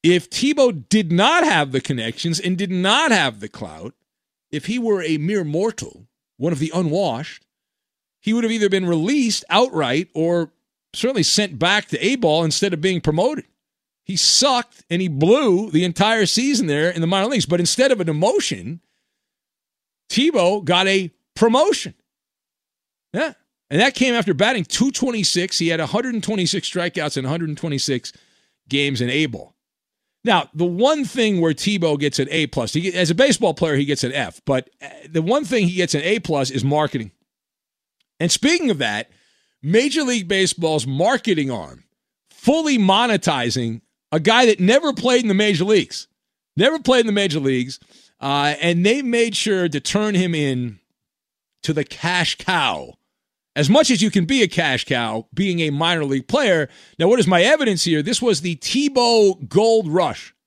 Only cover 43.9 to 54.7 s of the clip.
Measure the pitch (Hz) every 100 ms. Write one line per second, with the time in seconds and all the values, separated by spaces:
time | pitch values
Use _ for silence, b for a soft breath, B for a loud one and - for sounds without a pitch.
43.9 | _ _ 156 156 226 247 196 180 262 320
44.9 | 277 254 254 233 196 208 175 190 214 117
45.9 | - - _ _ _ _ - 233 320 247
46.9 | 254 226 202 196 151 135 127 123 - b
47.9 | b b b 139 143 143 147 170 175 185
48.9 | 262 262 233 233 202 214 190 175 147 -
49.9 | 202 214 196 185 165 143 127 123 98 _
50.9 | _ _ _ _ _ _ _ - 156 143
51.9 | - 170 180 165 - - 180 135 82 62
52.9 | - _ _ _ _ _ - 147 247 202
53.9 | 226 208 202 170 269 196 - 156